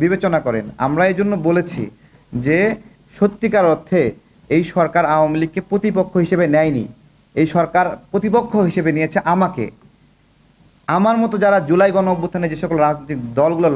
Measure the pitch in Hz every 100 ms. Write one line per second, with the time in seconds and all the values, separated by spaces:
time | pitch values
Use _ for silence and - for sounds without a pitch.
0 | 170 185 190 160 127 113 107 - 131 156
1 | 185 185 202 196 160 175 175 - 101 -
2 | _ _ _ 120 131 165 214 220 - _
3 | _ - 202 - 220 214 175 156 - 180
4 | 120 - _ _ - 160 170 180 160 175
5 | 151 156 156 156 160 165 - 202 214 190
6 | 185 185 165 175 165 151 156 131 101 -
7 | _ _ _ - 156 175 160 180 175 -
8 | - 202 214 233 233 214 180 185 160 151
9 | 156 190 160 180 185 135 104 - _ _
10 | _ _ _ _ _ _ _ _ - 170
11 | 214 233 226 202 202 196 147 180 196 190
12 | 185 175 175 185 175 156 170 165 151 147
13 | - 139 117 117 156 165 170